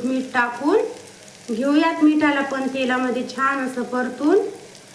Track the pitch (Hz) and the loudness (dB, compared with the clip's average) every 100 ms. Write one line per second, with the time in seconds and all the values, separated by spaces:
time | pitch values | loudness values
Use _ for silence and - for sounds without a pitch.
0 | 247 262 - 254 240 - 285 427 - - | -2 -4 -2 -2 -2 -2 2 2 0 -6
1 | - - - - - 220 277 294 330 320 | -18 -20 -20 -16 -8 -2 2 2 2 4
2 | 302 302 302 277 - 269 262 269 254 254 | 4 4 2 2 -2 -2 -4 -2 -2 0
3 | 254 226 214 - 269 277 262 247 233 254 | -2 -2 -4 -2 0 0 -4 -6 -4 -4
4 | 240 - 294 392 - - - - - | -4 -2 2 4 2 -6 -16 -20 -20